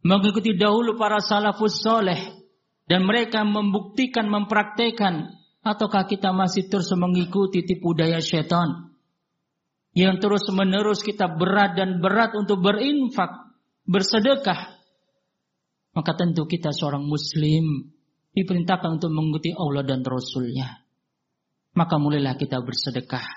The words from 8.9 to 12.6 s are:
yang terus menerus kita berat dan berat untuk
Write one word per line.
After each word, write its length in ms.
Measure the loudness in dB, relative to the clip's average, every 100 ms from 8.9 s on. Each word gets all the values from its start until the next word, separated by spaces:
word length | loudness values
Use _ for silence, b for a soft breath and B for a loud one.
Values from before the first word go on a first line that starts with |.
| _ _ _ _ _ _ _ _ _ _
yang 240 | 2 4 4
terus 320 | 2 0 0
menerus 560 | 0 2 2 0 0 -2
kita 240 | -2 -2
berat 480 | 0 2 4 2 2
dan 240 | -2 0
berat 320 | 2 2 2
untuk 320 | 0 0 2